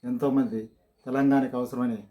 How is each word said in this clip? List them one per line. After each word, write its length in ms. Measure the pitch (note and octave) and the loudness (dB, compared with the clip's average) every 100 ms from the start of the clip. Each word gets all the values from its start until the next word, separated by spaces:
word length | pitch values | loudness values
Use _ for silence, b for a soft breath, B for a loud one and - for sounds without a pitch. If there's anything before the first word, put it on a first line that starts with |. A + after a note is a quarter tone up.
ఎంతోమంది 560 | B2 B2 C#3+ C3+ B2 A2 A2 _ _ _ - | -6 -2 0 2 0 -2 -8 _ _ _ -6
తెలంగాణకు 500 | C3+ C#3 C#3 B2+ B2 | 0 4 4 2 -2
అవసరమని 420 | B2 B2 B2 A2 G#2 | -4 -2 -2 -4 -10